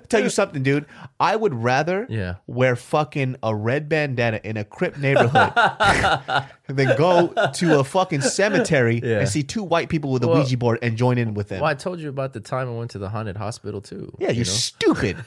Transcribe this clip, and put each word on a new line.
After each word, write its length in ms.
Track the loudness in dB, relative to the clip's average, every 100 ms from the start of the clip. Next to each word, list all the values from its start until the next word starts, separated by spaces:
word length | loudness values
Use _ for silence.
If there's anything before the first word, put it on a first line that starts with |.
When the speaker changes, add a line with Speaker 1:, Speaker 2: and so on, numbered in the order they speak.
| 0
Speaker 1:
Tell 100 | 0
you 60 | 2
something, 340 | 0 0 0
dude. 220 | 0 0 -2 -12 -14 0
I 180 | 2 2
would 180 | 0
rather 520 | 0 0 2 0 -2 -4
Speaker 2:
Yeah. 240 | -6 -6 -8 -6
Speaker 1:
wear 300 | 2 2 2
fucking 600 | 0 -2 0 -2 -4 -2
a 120 | -2
red 340 | -2 0 -2 0
bandana 520 | -2 0 0 0 -2
in 140 | -4 -6
a 60 |
Crip 340 | -8 -4 -4 -2
neighborhood 540 | 2 4 4 4 4
Speaker 2:
<laughs> 920 | 4 2 2 2 2 2 0 -2 -4 -4 -10 -6
Speaker 1:
than 300 | 0 2 4
go 340 | 4 4 4 2 -2
to 260 | 0 2 4
a 40 |
fucking 360 | 2 0 0 0
cemetery 800 | 0 0 2 2 2 2 2 2
Speaker 2:
Yeah. 180 | 0 0
Speaker 1:
and 80 | 0
see 140 | 0
two 200 | -2 -4
white 260 | -2 -2 0
people 240 | -2 0
with 100 | 0
a 60 | 4
Speaker 2:
Well, 120 | 4
Speaker 1:
Ouija 160 | 2 2
board 220 | 2 0
and 160 | 0 0
join 180 | 2 2
in 160 | 0
with 160 | -2 -6
them. 120 | -2
Speaker 2:
well, 80 | -2
I 40 |
told 240 | -2 -6 -8
you 120 | -8
about 240 | -6 -6
the 60 | -8
time 280 | -6 -6 -4
I 40 |
went 180 | -6 -8
to 80 | -8
the 100 | -8
haunted 300 | -6 -6 -6
hospital, 420 | -8 -8 -10 -10
too, 340 | -12 -14 -14 -4
Speaker 1:
Yeah, 100 | -2
Speaker 2:
you 60 | 0
Speaker 1:
you're 80 |
Speaker 2:
know? 60 | -2
Speaker 1:
stupid. 680 | -2 -4 0 0 2 0 -4